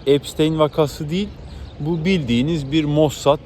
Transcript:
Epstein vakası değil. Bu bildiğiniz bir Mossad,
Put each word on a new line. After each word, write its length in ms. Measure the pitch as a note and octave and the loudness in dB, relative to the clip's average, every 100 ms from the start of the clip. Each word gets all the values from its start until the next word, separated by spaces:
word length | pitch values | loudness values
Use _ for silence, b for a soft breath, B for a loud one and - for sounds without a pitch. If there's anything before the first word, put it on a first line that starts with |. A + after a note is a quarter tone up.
| - | 2
Epstein 520 | C#3 C3+ - D#3 D#3 | 2 2 0 0 2
vakası 520 | D3+ - D3 - D3+ | 0 2 -2 -2 -6
değil. 180 | F3 G#3 - - B B B | -4 -4 -8 -16 B B B
Bu 240 | D3 E3+ | -4 -2
bildiğiniz 680 | D#3+ F#3 B2+ A#2+ C#3+ E3 C3+ | 0 0 2 2 2 0 -2
bir 120 | D#3 | 0
Mossad, 540 | D3 D3 D#3 - C#3 D3+ | 2 4 2 2 2 2